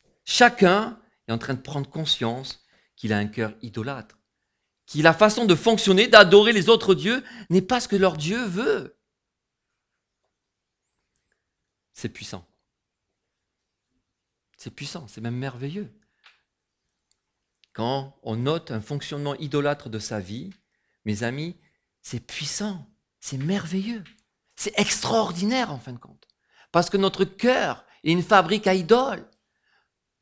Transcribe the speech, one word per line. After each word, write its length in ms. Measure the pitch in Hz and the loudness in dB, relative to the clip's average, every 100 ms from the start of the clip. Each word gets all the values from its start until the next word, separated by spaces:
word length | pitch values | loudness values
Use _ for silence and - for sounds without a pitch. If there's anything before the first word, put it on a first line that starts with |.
| _ _ | _ _
Chacun 760 | - - 240 240 180 196 226 226 _ _ - | -6 4 4 6 4 4 0 -8 _ _ -6
est 40 | |
en 60 | 113 | -6
train 160 | - | -4
de 60 | 127 | -8
prendre 280 | - 143 135 | -8 -10 -8
conscience 800 | 160 151 - 117 123 135 - _ _ _ _ | -6 -4 -2 -2 -4 -10 -16 _ _ _ _
qu'il 160 | 107 | -4
a 60 | 104 | -2
un 100 | 104 | -2
cœur 260 | 113 110 107 | -4 -6 -8
idolâtre, 560 | 117 107 117 135 107 _ _ _ _ _ _ _ - | -14 -10 -10 -10 -14 _ _ _ _ _ _ _ -10
qu'il 200 | 147 160 | 4 4
a 80 | |
façon 300 | 160 214 220 | 6 4 4
de 100 | 226 | 2
fonctionner, 540 | 160 226 220 - 190 240 | 2 2 2 4 4 8
d'adorer 440 | 220 190 196 214 | 10 10 8 8
les 160 | 220 170 | 4 4
autres 280 | 220 190 175 | 4 4 0
dieux, 260 | 175 254 - - - | 0 -4 -6 -18 -2
n'est 140 | 180 | 0
pas 160 | 185 247 | 0 -2
ce 80 | - | -2
que 80 | |
leur 220 | 196 190 156 | 0 0 0
Dieu 260 | 151 233 | -4 -4
veut. 540 | 226 175 240 123 - _ _ _ _ _ _ _ _ _ _ _ _ _ _ _ _ _ _ _ _ _ _ _ _ _ _ _ _ _ _ | -4 -4 -2 -4 -6 _ _ _ _ _ _ _ _ _ _ _ _ _ _ _ _ _ _ _ _ _ _ _ _ _ _ _ _ _ _
C'est 160 | - - | -12 -12
puissant. 360 | - - 95 - _ _ _ _ _ _ _ _ _ _ _ _ _ _ _ _ _ _ _ _ _ | -12 -14 -16 -18 _ _ _ _ _ _ _ _ _ _ _ _ _ _ _ _ _ _ _ _ _
C'est 180 | 117 | -20
puissant, 320 | - 143 165 123 | -16 -14 -14 -16
c'est 140 | - | -12
même 160 | 117 123 | -10 -8
merveilleux. 600 | 135 123 139 185 202 - _ _ _ _ _ _ _ _ _ _ _ _ _ _ _ _ _ | -10 -10 -10 -10 -14 -18 _ _ _ _ _ _ _ _ _ _ _ _ _ _ _ _ _
Quand 440 | - 117 135 135 - | -8 -4 -4 -8 -14
on 140 | 113 110 | -10 -6
note 340 | 131 165 165 | -4 -4 -6
un 120 | 110 | -10
fonctionnement 520 | 107 143 - 143 143 139 | -8 -10 -10 -8 -8 -8
idolâtre 520 | 147 147 143 147 - | -6 -2 -2 -4 -8
de 100 | 110 | -12
sa 220 | 104 110 | -8 -10
vie, 300 | 92 113 185 - _ _ _ _ 107 | -8 -12 -14 -18 _ _ _ _ -8
mes 160 | 104 | -6
amis, 360 | 117 135 165 - _ _ _ _ | -6 -6 -10 -12 _ _ _ _
c'est 180 | - 120 | -14 -14
puissant, 640 | - - 143 - 208 185 139 _ _ _ | -12 -12 -10 -8 -8 -10 -14 _ _ _
c'est 200 | - 135 | -12 -6
merveilleux, 640 | 147 196 165 185 202 226 165 _ _ _ _ - | -4 -4 -4 -6 -6 -10 -14 _ _ _ _ -10
c'est 220 | - - | -6 -2
extraordinaire 920 | 202 - - 226 185 170 202 254 220 | 0 -2 0 0 0 -2 -2 -2 -4
en 60 | 135 | -8
fin 160 | 135 | -14
de 40 | 120 | -18
compte. 300 | - 139 _ _ _ _ _ | -18 _ _ _ _ _ _
Parce 200 | - 175 | 0 0
que 80 | 196 | 2
notre 260 | 196 185 | 0 0
cœur 600 | 190 - 240 254 185 117 _ _ | -4 0 0 0 -2 -6 _ _
est 80 | 151 | 0
une 100 | 175 | 0
fabrique 440 | 170 202 165 214 202 | 4 4 4 0 0
à 80 | |
idoles. 520 | 190 160 233 269 190 - _ _ _ _ _ _ _ _ _ | 0 2 2 2 -6 -14 _ _ _ _ _ _ _ _ _